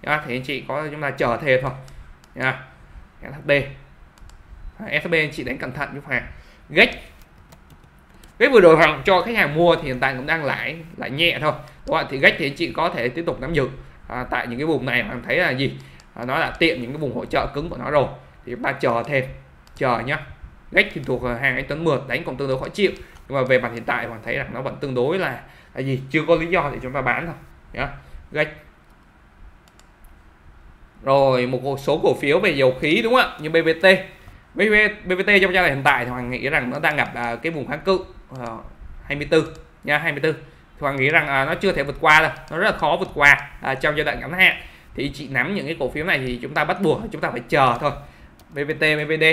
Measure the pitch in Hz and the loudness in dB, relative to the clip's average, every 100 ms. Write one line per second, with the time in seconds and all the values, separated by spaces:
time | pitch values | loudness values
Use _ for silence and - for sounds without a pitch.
0 | 127 147 147 123 135 135 - 135 156 151 | -2 -4 -2 -6 -6 -8 -6 -6 -6 -6
1 | 143 135 135 113 151 127 135 - - - | -6 -2 -2 0 2 2 2 -8 -16 -18
2 | - - - - 127 135 - - - - | -20 -20 -20 -4 -4 -4 -10 -20 -20 -20
3 | - - - 143 147 143 131 - - - | -20 -18 -16 -12 2 2 2 -10 -20 -20
4 | - - - - - - - - 214 151 | -20 -20 -20 -20 -20 -16 -16 -14 -4 -4
5 | 175 165 151 - 127 262 135 135 139 139 | 0 0 0 -4 -8 -6 -8 -8 -8 -8
6 | 147 123 - - - - - 151 240 - | -4 -4 -4 -18 -20 -20 -2 4 4 2
7 | - - - - - - - - - - | -16 -20 -20 -20 -20 -20 -20 -20 -20 -20
8 | _ - - - 262 247 175 160 160 147 | _ -20 -20 2 6 10 10 10 8 4
9 | 160 185 226 226 156 151 175 160 156 127 | 4 4 4 0 0 4 4 4 0 -2
10 | 135 131 143 160 143 - 120 160 165 - | -2 -2 -4 -2 -2 -4 -6 -8 -14 -12
11 | - 135 170 123 156 - - - - 160 | -8 0 0 2 -2 -4 -10 -16 -4 -2
12 | 147 139 170 208 143 139 160 120 170 180 | -2 2 2 2 -6 -4 -6 -2 -2 -2
13 | 120 143 170 120 131 165 131 - - - | -4 -4 -6 -6 -2 -2 -2 -6 -18 -20
14 | - 123 127 123 - 120 156 143 127 120 | -10 -10 -4 -4 -4 -4 -2 -2 0 -2
15 | 107 123 - 143 170 131 135 - - - | -2 -8 -2 0 0 0 -2 -4 -18 -20
16 | - - 120 147 135 - 165 113 117 147 | -20 -12 -4 -2 -2 0 0 0 -6 -6
17 | 147 107 92 143 120 143 165 - 123 147 | -6 -6 -2 -2 0 -4 -8 -8 0 2
18 | 120 - - - - 120 - 127 139 117 | 2 -4 -20 -20 -12 -6 -4 0 0 0
19 | 117 139 131 - - - - - 135 120 | 0 -2 -2 -10 -20 -20 -20 -4 0 0
20 | 120 151 - - - - - - - - | -2 -6 -8 -18 -20 -20 -2 0 0 -4
21 | 135 127 123 117 135 127 139 147 165 131 | -4 -4 -4 -2 -2 -2 -4 -2 0 0
22 | - 127 170 127 135 131 131 - 196 - | -2 -6 -6 -6 -4 -4 -4 0 0 -2
23 | - - - 135 123 127 120 117 117 123 | -16 -20 -6 -2 2 2 2 -6 -4 -2
24 | 113 113 117 117 131 117 135 131 143 127 | -4 -8 -6 -6 -6 -8 -8 -8 -4 0
25 | 127 190 156 123 - - - 131 135 131 | 0 0 -4 -6 -14 -20 -16 -8 -4 -4
26 | - 156 151 165 165 180 147 117 127 135 | -2 -2 2 2 4 0 0 -6 -6 -2
27 | 127 117 170 147 - - - - 135 135 | 0 -2 -4 -12 -18 -20 -16 -8 -8 -8
28 | - - - 147 151 - - _ _ _ | -18 -20 -10 -4 -4 -4 -20 _ _ _
29 | _ _ _ - - - - _ - _ | _ _ _ -20 -20 -20 -20 _ -20 _
30 | - - - _ - - - - - - | -20 -20 -20 _ -20 -20 -20 -20 -20 -10
31 | 139 139 139 127 123 131 131 135 - 151 | 2 4 6 4 0 -2 -4 -4 0 2
32 | 185 131 143 160 208 143 131 127 147 190 | 2 2 2 4 4 4 2 4 2 2
33 | 226 254 202 - 151 165 160 160 190 185 | 4 4 2 -2 0 2 2 4 6 6
34 | - - - - _ - 208 208 208 208 | 2 -16 -20 -20 _ 0 4 4 4 0
35 | 180 180 190 202 185 185 175 139 139 131 | -4 -2 4 4 6 4 2 4 2 2
36 | 123 123 123 123 131 147 123 135 156 147 | 0 -6 -6 -4 -2 -2 -2 -2 0 0
37 | 120 120 120 117 165 160 120 151 190 185 | -2 -2 -6 -4 -6 -6 -6 -4 0 0
38 | 185 - - 131 120 110 - - - - | -2 -18 -18 -12 -12 -12 -16 -18 -16 -16
39 | - 143 147 160 151 - - - - 147 | -8 -6 2 2 2 -8 -20 -14 -2 0
40 | 160 143 156 143 - - - - 143 139 | 0 -2 -2 -2 -10 -20 -20 -6 -4 0
41 | 135 160 147 139 139 180 196 170 139 139 | 2 2 2 0 0 0 0 0 -4 0
42 | 160 156 156 - - 156 208 - 156 180 | 6 6 6 -2 -10 -2 0 2 0 0
43 | 190 151 143 139 - - 143 135 156 151 | -2 4 6 6 2 -8 -4 -2 0 0
44 | 147 - 127 180 185 - - - - - | -2 -4 -6 4 4 4 -10 -20 -16 -8
45 | 139 - 131 131 139 202 139 160 127 147 | -6 -6 -4 -2 -2 -2 -6 -6 -6 -4
46 | 165 156 131 123 131 156 151 190 196 120 | -2 -2 -2 -6 -4 -2 -2 0 0 0
47 | 110 151 165 123 123 156 131 120 147 139 | -4 -6 -6 -6 -2 2 4 2 -2 -4
48 | - - - - - 151 143 151 156 151 | -14 -20 -20 -20 -14 -8 -6 0 0 0
49 | 151 156 160 | -2 2 2